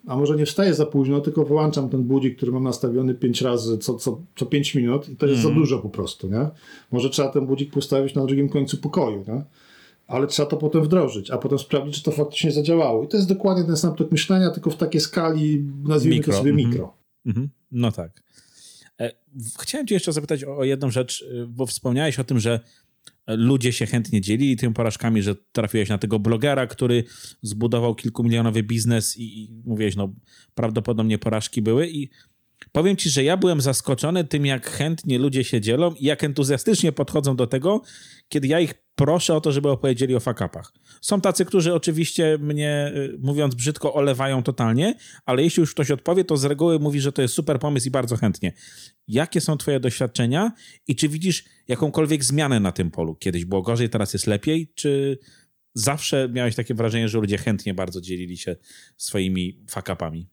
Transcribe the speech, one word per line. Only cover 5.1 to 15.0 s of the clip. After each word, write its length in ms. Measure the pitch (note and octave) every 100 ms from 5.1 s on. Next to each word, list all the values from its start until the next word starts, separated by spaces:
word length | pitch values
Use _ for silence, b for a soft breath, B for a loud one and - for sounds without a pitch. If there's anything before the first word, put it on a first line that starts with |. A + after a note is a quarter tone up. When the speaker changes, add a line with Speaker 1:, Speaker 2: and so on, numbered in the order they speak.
| C3
Speaker 1:
to 100 | C#3+
jest 120 | C3
Speaker 2:
Mhm. 160 | A2+ D3+
Speaker 1:
za 40 |
dużo 180 | C#3+ C3+
po 100 | G2+
prostu, 380 | - F2+ - F#2+
nie? 200 | G#2 D3 B B B B
Może 180 | B2 C3
trzeba 200 | C3 C#3
ten 160 | C#3+ C3
budzik 260 | C3+ C#3+
postawić 420 | C#3+ C#3 C#3 C3+ C#3
na 100 | C3+
drugim 240 | C#3 C#3+
końcu 280 | D3 C#3 D3
pokoju, 460 | D3+ F3+ B2+ G#2 G2
nie? 160 | A#2+ C#3+ b b b b b _
Ale 200 | A#2+ C#3+
trzeba 220 | - D3
to 80 | C#3+
potem 260 | D3+ D#3+
wdrożyć, 480 | D3+ F3+ C#3 G#2+ F#2+
a 60 | B2+
potem 220 | C3 C#3
sprawdzić, 360 | C3+ C#3+ C#3+ C#3+
czy 80 |
to 80 | -
faktycznie 400 | D3 D3 - D#3+
zadziałało. 520 | D3 D3 E3+ C#3+ A2+
I 40 | C#3+
to 100 | G#3+
jest 120 | F#3
dokładnie 340 | F#3+ G3 F#3
ten 140 | E3+ D#3
sam 180 | E3+ D#3
tok 160 | D#3
myślenia, 380 | D#3+ - F#3 F3+
tylko 180 | D#3+ E3
w 80 | -
takiej 240 | D3+ D#3+